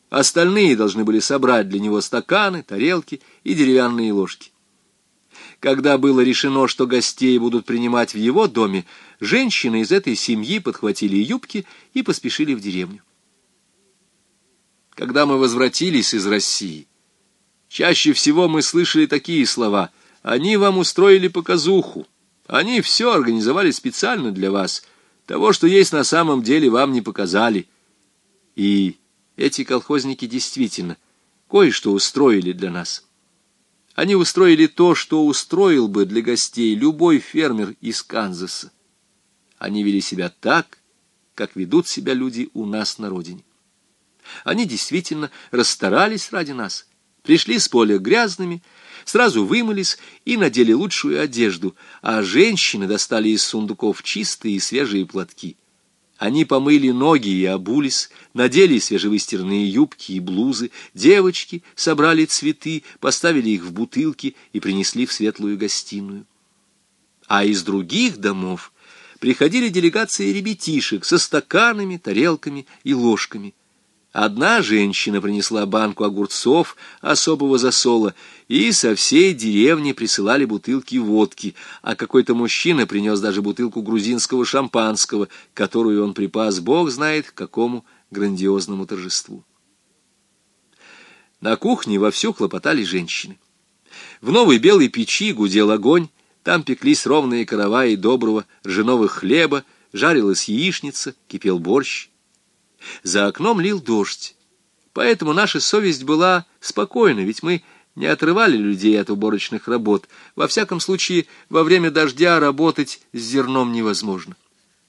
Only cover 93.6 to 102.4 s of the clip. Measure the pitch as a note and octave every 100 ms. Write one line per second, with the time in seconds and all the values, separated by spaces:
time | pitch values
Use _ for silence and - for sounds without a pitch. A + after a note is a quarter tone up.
93.6 | _ _ _ - - - A2 G#3 A3 A#2
94.6 | D3+ G3+ B2+ A#2+ A2+ - G#3+ B2 G#2 G2+
95.6 | G#2+ G#2+ G#2+ F3 D#3+ _ _ _ - F3
96.6 | C3+ B2 C3+ D3 A2+ D3+ C3+ A#2+ G#2+ G#2+
97.6 | G2+ A#2+ B2+ G#2 G#2+ B2+ A2+ A2 - _
98.6 | G2 F#2+ A2 B2+ G2+ - F#2+ D3+ D#3 C#3
99.6 | - _ _ G2+ D3 D#3 G2+ F#2+ - A2
100.6 | F3+ - C#3+ - C#3+ - - - G2+ F2+
101.6 | E2+ B2+ C3 - - _ _ _